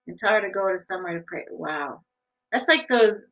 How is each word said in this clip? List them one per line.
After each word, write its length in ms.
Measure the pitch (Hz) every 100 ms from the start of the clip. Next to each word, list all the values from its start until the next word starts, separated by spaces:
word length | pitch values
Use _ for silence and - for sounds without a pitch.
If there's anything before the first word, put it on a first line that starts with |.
| -
And 100 | 175
tell 140 | 214
her 100 | 214
to 80 | 196
go 220 | 196 190
to 80 | 180
somewhere 380 | - 185 180 170
to 80 |
pray. 200 | 170 165 -
Wow. 520 | - 151 151 143 110 _ _ _ _ _
That's 160 | 247 -
like 200 | 320 320
those, 380 | 240 214 208 -